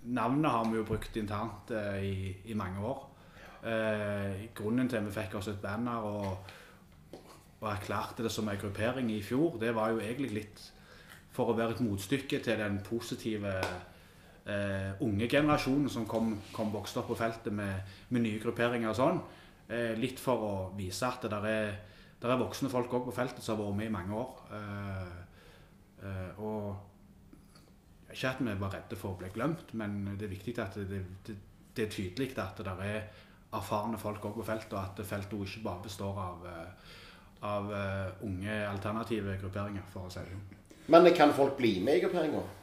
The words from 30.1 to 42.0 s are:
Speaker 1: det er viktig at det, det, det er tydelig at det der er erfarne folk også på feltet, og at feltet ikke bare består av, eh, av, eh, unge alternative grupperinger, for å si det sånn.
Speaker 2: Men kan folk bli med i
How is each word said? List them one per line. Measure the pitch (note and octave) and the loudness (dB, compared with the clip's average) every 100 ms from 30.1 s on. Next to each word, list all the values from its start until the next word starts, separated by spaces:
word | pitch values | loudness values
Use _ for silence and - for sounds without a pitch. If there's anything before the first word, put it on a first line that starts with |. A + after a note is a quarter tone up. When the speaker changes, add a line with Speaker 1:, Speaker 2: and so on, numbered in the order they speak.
Speaker 1:
det | G2 G#2+ | -6 -6
er | F#2+ | -6
viktig | - A#2+ | -6 -4
at | G#2 G#2 | -4 -4
det, | F#2+ G2 F#2 F#2+ - | -4 -4 -6 -10 -12
det, | G2+ - - - | -12 -14 -20 -12
det | - G#2+ | -4 -2
er | |
tydelig | - F#2 - C3+ - | -2 -4 -2 -4 -2
at | G2 - | -6 -6
det | F#2+ | -6
der | F2+ | -4
er | G2 G#2+ G#2 - - - - | -2 -4 -6 -14 -20 -20 -10
erfarne | A2 G2 G#2+ G#2+ A2 | -8 -2 -2 0 -2
folk | G#2+ G2+ | -4 -4
også | G#2 G#2 | -4 -4
på | |
feltet, | G2+ A2+ - | -4 -4 -4
og | G2+ | -4
at | F#2+ F#2+ G#2 | -4 -6 -6
feltet | G2+ G2 G#2+ | -6 -4 -6
ikke | F#2+ A2+ | -6 -6
bare | A2 F#2 | -6 -6
består | F#2+ - G2 G2 | -8 -6 -4 -4
av, | F2+ E2+ F2 | -6 -6 -10
eh, | E2+ E2 - - - - - - - | -10 -12 -14 -18 -18 -18 -20 -20 -10
av, | G#2 G#2 G2+ | -2 -2 0
eh, | G2+ G2 G2 F#2+ F#2+ A2 | -2 -2 -2 -2 -4 -4
unge | F#2 G2+ G#2+ G#2 | -4 -2 -2 -2
alternative | G2 G#2 A2 A2+ A2+ G2 F#2+ | -2 -2 -2 0 -2 0 -4
grupperinger, | G2 G2+ G2+ G2 - | -4 -4 -4 -4 -8
for | G2+ F#2 | -10 -8
å | |
si | F2+ | -8
det | E2+ | -8
sånn. | F#2+ - - - - - | -10 -12 -16 -20 -16 10
Speaker 2:
Men | E3 F3 | 12 12
kan | E3+ D3 | 12 10
folk | C#3 C#3 - | 10 6 6
bli | A#2+ F#2 | 4 6
med | G#2 | 6
i | E3 | 6